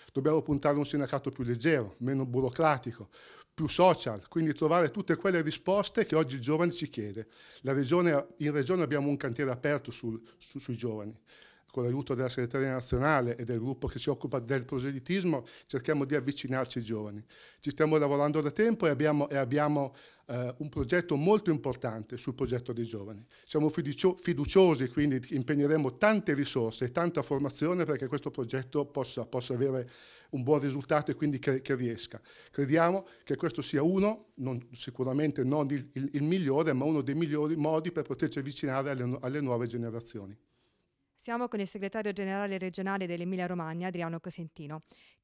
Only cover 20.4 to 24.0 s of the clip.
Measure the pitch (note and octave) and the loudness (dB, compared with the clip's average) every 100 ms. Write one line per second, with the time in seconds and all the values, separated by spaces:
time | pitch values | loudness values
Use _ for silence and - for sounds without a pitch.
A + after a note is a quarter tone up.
20.4 | B2 B2+ D3 D3+ B2+ F3+ F3 C#3+ D#3+ G#3+ | -6 -6 -8 -4 2 2 2 2 4 4
21.4 | G#3 D#3 C#3 A#2+ B2 A2 G#2+ A#2 - B2 | 4 0 0 -4 -4 -4 -8 -8 -8 -4
22.4 | B2+ A#2+ B2 A#2 A2+ A2+ G2+ G#2 A#2 - | -2 -2 -4 -6 -6 -6 -10 -14 -18 -20
23.4 | - D3+ D3+ D#3 C#3+ C#3+ | -4 0 2 0 -4 2